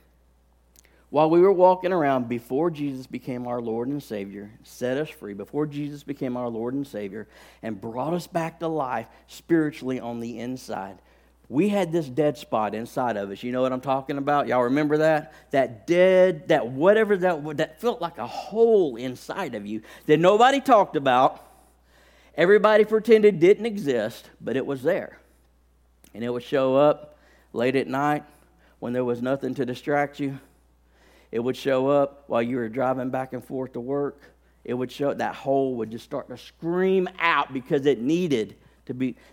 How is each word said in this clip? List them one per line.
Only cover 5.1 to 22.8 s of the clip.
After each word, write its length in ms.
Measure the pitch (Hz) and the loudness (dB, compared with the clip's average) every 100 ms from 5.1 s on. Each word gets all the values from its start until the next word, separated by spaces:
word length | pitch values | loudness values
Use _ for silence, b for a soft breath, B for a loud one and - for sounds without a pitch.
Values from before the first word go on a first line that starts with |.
| - 104 | -10 -14
before 320 | 101 - 147 151 | -12 -8 -6 -4
Jesus 380 | 143 143 147 | -6 -8 -10
became 320 | - 139 135 123 | -12 -8 -6 -6
our 120 | 120 | -6
Lord 260 | 113 117 | -6 -6
and 120 | 139 139 | -6 -8
Savior 400 | 104 101 104 101 B B B | -8 -10 -12 -16 B B B
and 200 | 113 101 | -12 -10
brought 340 | 117 120 143 | -10 -6 -4
us 140 | 175 - | -4 -4
back 320 | 170 165 160 | -6 -6 -6
to 80 | 165 | -6
life 400 | 156 131 120 113 b b | -4 -4 -6 -8 b b
spiritually 720 | - - 165 151 147 131 127 | -12 0 2 2 -4 -8 -6
on 220 | 117 120 | -8 -8
the 180 | 117 113 | -10 -8
inside, 600 | 120 127 - 104 98 90 b b b b - | -10 -10 -10 -10 -10 -14 b b b b -6
we 220 | 123 208 | 0 0
had 200 | 202 175 | 0 0
this 180 | 165 143 | -2 -4
dead 300 | 123 147 135 | 0 0 -2
spot 340 | - 117 104 107 | -4 -2 -2 -6
inside 400 | 117 139 123 104 | -8 -4 -4 -4
of 160 | 101 | -6
us. 100 | 98 | -10
You 80 | 123 | -6
know 120 | 127 | -2
what 100 | 131 | -2
I'm 80 | 127 | -2
talking 360 | 139 135 135 139 | -4 -4 -4 -6
about? 300 | 139 143 120 | 0 0 2
Y'all 160 | 123 | 0
remember 360 | 123 139 151 151 | 2 2 2 2
that? 340 | 156 151 151 B B | 2 2 -2 B B
That 380 | 135 123 113 - | -2 -2 -4 0
dead, 580 | 175 185 185 185 160 - | 4 6 6 4 2 0
that 220 | 151 113 | 0 0
whatever 480 | 131 180 214 208 202 | 2 4 4 4 2
that, 400 | 180 156 156 147 | 0 -2 -6 -6
that 240 | 156 - | -6 -4
felt 200 | 233 185 | -6 -4
like 180 | 170 113 | -8 -8
a 100 | 113 | -10
hole 680 | - - 214 233 214 156 | -10 -6 2 6 6 4
inside 640 | 113 127 123 - 175 160 110 | -2 -8 -10 -10 -8 -6 -8
of 100 | 101 | -8
you 160 | 107 B B - | -10 B B 4
that 120 | 151 | 6
nobody 420 | 175 208 247 277 | 6 8 6 4
talked 340 | 269 220 190 | 6 6 4
about. 540 | 156 135 123 139 - - _ _ _ _ b b b b - | 0 2 4 4 0 -20 _ _ _ _ b b b b 0
Everybody 480 | 175 208 208 214 | 4 6 6 4